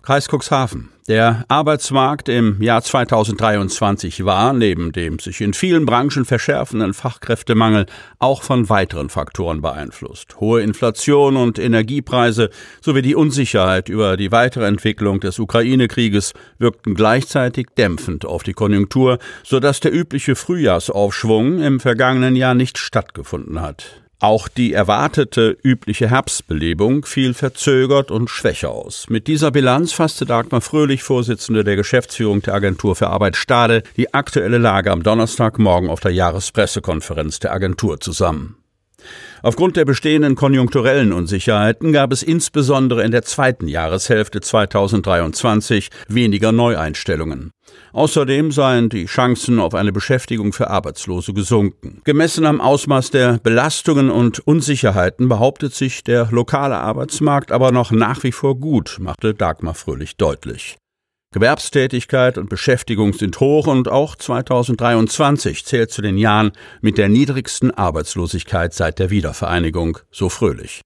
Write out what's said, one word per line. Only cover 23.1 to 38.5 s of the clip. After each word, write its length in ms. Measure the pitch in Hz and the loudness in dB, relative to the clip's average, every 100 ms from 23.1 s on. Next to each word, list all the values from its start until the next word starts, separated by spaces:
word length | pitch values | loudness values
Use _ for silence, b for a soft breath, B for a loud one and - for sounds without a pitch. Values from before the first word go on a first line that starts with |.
| - - 82 - 78 | -14 -10 -10 -8 -10
hat. 400 | 85 71 - - _ _ | -10 -12 -20 -20 _ _
Auch 280 | 104 110 - | 0 0 -2
die 240 | - 120 | -2 0
erwartete 840 | 90 98 104 151 151 139 - 110 - 135 | 0 0 2 0 0 0 2 2 2 0
übliche 440 | 123 - 104 110 | 0 -2 -2 2
Herbstbelebung 960 | 127 - - - 80 82 85 107 139 | 2 0 -8 -6 -4 -2 0 0 0
fiel 300 | 143 - 131 | -2 -2 -2
verzögert 760 | 123 135 - - 131 131 139 135 | 0 -6 -2 2 2 4 2 2
und 200 | 110 117 | -4 -4
schwächer 400 | - - - 71 | -2 -4 -2 -6
aus. 400 | 55 - - - | -8 -12 -14 -4
Mit 180 | 113 127 | -4 -2
dieser 240 | 156 151 | 0 2
Bilanz 400 | 139 127 131 170 | 2 2 2 0
fasste 340 | - 160 - 127 | 0 -2 -2 -2
Dagmar 360 | 117 117 123 | -2 0 -2
Fröhlich, 420 | - 151 147 135 | 0 0 2 0
Vorsitzende 600 | - 131 120 110 - 110 104 | 0 -2 0 -4 -2 0 2
der 100 | 101 | 0
Geschäftsführung 640 | 104 127 - - 110 101 | 2 0 -2 -4 0 0
der 120 | 101 | 0
Agentur 420 | 101 98 92 104 92 | -2 -2 0 -2 0
für 140 | 90 | 0
Arbeit 260 | 92 98 - | 0 0 -2
Stade, 480 | - 120 120 113 B - | 0 2 4 2 B -4
die 160 | 123 | -2
aktuelle 460 | 135 - - 107 120 | -2 -2 -2 2 2
Lage 340 | 117 98 95 | 4 2 2
am 100 | 87 | 0
Donnerstagmorgen 840 | 82 113 113 - 113 - 104 90 90 | 2 2 0 0 -2 2 4 4 2
auf 100 | 80 | -2
der 120 | 101 | -2
Jahrespressekonferenz 1300 | 90 90 90 - - 101 - - 80 - 80 78 - | 0 0 -2 -6 -2 -2 -2 -4 -6 -4 -6 -6 -6
der 120 | - | -4
Agentur 480 | 92 95 90 110 76 | -2 -2 -2 -2 -4
zusammen. 560 | - 82 87 80 69 | -8 -2 -2 -2 -8